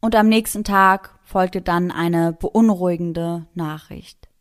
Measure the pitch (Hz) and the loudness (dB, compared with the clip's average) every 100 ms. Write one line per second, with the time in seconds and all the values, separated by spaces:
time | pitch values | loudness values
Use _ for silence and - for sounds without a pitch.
0 | 226 226 214 220 220 202 214 196 190 190 | 2 4 4 4 0 -8 -2 4 4 4
1 | - _ _ 196 185 185 180 175 175 - | -2 _ _ -2 -2 -2 -2 -2 -2 -2
2 | 170 170 165 165 - 214 226 190 180 170 | -2 0 0 -2 -4 2 2 2 0 -2
3 | 170 165 170 170 165 - 160 156 - - | -4 -6 -6 -8 -10 -10 -10 -10 -16 -20
4 | - - - _ | -20 -20 -20 _